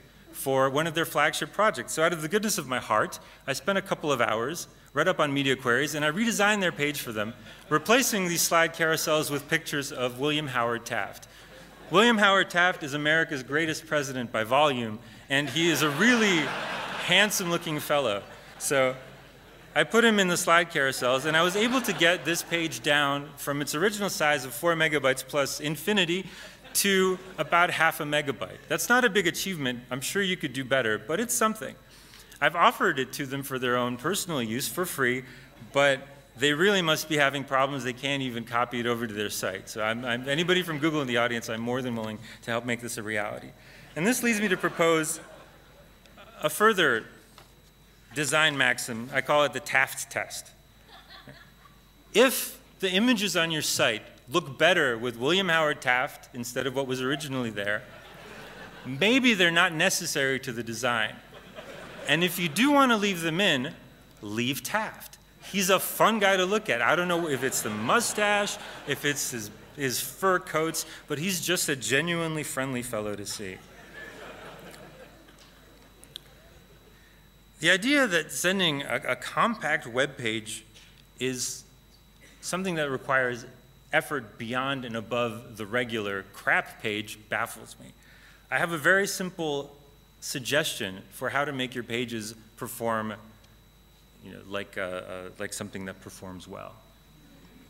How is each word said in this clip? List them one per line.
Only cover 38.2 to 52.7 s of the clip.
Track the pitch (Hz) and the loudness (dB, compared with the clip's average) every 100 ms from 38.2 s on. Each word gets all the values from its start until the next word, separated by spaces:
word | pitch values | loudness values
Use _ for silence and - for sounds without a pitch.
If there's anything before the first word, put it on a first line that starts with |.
even | 131 117 | -4 -6
copy | 117 120 123 123 | -4 -2 0 -2
it | 117 | -2
over | 117 117 | -2 -4
to | |
their | 104 104 | -4 -4
site. | - 104 95 - | -4 -4 -6 -8
So | 113 | -4
I'm, | 107 113 123 | -2 -2 -2
I'm, | 120 131 | -4 -2
anybody | 143 175 185 | 0 2 2
from | 170 151 | 0 -2
Google | 160 151 | 0 0
in | 131 | 0
the | 120 | 2
audience, | 120 117 117 | 2 0 -4
I'm | 113 | -6
more | 117 127 | -4 -4
than | 127 117 | -4 -4
willing | 110 107 - - | -6 -8 -12 -14
to | - | -4
help | 117 | -4
make | 123 117 | -2 -4
this | 120 117 | -6 -8
a | |
reality. | 104 107 104 127 131 - - - - - | -4 -4 -4 -8 -14 -20 -20 -20 -12 -2
And | 190 | 0
this | 247 | 2
leads | 240 208 | 2 2
me | 208 | 2
to | 185 | 0
propose | 175 - 165 160 151 - - - - - - - - - - - - - | 0 2 4 4 0 -6 -10 -20 -20 -20 -20 -20 -20 -20 -20 -20 -20 -6
a | 151 | -4
further | - 214 190 151 113 - - - - - - - - - - - | 4 4 6 4 4 -2 -16 -20 -20 -20 -20 -20 -20 -20 -20 -12
design | 143 143 151 156 139 | -6 0 4 4 4
maxim. | 127 123 - 113 123 | 2 0 -4 -8 -6
I | 139 | -4
call | - 147 143 | 2 4 4
it | |
the | 127 | 0
Taft | - 135 135 - - | 0 2 2 -2 -6
test. | 113 101 - - - _ - - - - - - - - - - - _ _ - | -6 -6 -10 -14 -20 _ -20 -20 -20 -20 -20 -20 -20 -20 -20 -20 -20 _ _ 0
If | 190 262 - - - - | 4 4 4 -6 -12 -20